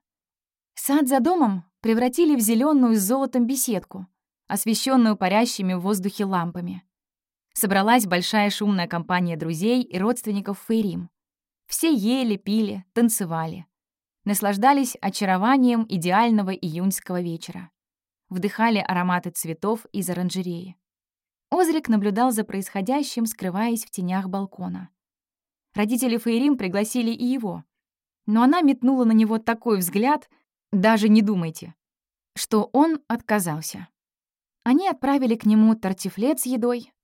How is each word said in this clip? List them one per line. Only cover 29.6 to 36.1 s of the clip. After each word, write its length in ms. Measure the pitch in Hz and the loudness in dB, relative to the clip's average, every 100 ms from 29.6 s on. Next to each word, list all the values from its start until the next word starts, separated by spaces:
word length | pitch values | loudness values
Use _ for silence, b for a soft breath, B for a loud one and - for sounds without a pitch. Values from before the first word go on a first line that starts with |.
| 240 202 | 0 0
взгляд, 500 | 175 202 247 302 - _ _ _ _ | 0 0 0 0 -4 _ _ _ _
«Даже 360 | 196 214 220 214 | 2 4 4 6
не 140 | 214 | 6
думайте», 520 | 208 190 165 - - - _ _ _ _ _ | 4 0 -4 -8 -16 -20 _ _ _ _ _
что 340 | - - 220 - | -12 0 0 2
он 260 | 254 320 302 - | 2 2 0 -4
отказался. 800 | 233 - 208 175 151 - 202 175 _ _ _ _ _ _ _ | -6 -2 -2 -2 -6 -10 -14 -18 _ _ _ _ _ _ _
Они 240 | 233 285 381 | 0 2 2
отправили 480 | - 269 277 254 | -2 0 0 0
к 120 | 226 208 | 0 4
нему 280 | 214 220 | 6 6
тартифлет 640 | 220 190 185 190 | 4 -2 -6 -8